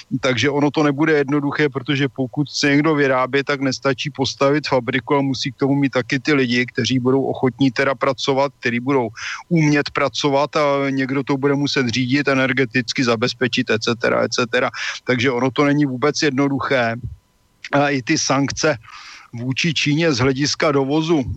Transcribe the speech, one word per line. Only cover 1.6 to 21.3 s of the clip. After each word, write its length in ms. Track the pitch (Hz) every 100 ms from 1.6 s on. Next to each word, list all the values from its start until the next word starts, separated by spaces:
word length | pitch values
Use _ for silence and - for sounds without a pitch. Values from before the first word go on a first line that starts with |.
| 151
protože 400 | 135 123 135 139
pokud 400 | - 127 - 143
chce 160 | - 143
někdo 240 | 143 156
vyrábět, 520 | 147 139 131 127 139 135
tak 140 | 143
nestačí 500 | 135 123 139 127 151
postavit 560 | 135 131 - 139 151 -
fabriku, 480 | 131 117 127 123
ale 80 | 143
musí 300 | 139 127 139
k 40 | -
tomu 180 | 139
mít 200 | 143 139
taky 240 | 127 113 135
ty 160 | 156
lidi, 320 | 143 123 123 123
kteří 320 | - 110 131
budou 240 | 123 135 127
ochotní 400 | - 131 - 135
teda 240 | 123 135
pracovat, 580 | 131 135 131 - 135 139 -
kteří 220 | 120 120
budou 280 | 123 139 113 - - - -
umět 420 | 170 151 147 -
pracovat 680 | - 139 - 147 139 147 160
a 240 | 147 139 139
někdo 320 | 135 131 139
to 140 | 131 139
bude 180 | 143
muset 320 | 139 143 147 120
řídit, 400 | 120 123 143 143
energeticky 760 | 135 131 123 127 135 117 -
zabezpečit, 680 | 120 113 123 - 127 - 120
et 120 | 107
cetera, 420 | 120 113 123 120
et 80 | 113
cetera. 380 | - 120 123 127 - - -
Takže 260 | - 127 131
ono 200 | 120 131
to 140 | 120
není 220 | 143 143 143
vůbec 360 | 127 147 -
jednoduché. 720 | 156 131 139 139 - 135 117 117 - - _ _ _ _ -
A 160 | 143 143
i 140 | 139
ty 160 | 120 156
sankce 600 | - 135 135 - 156 123 - - - - -
vůči 420 | 120 123 127 170
Číně 380 | - 147 147 170
z 60 | 120
hlediska 540 | 135 135 147 - 165
dovozu 500 | 139 135 156 160 160 113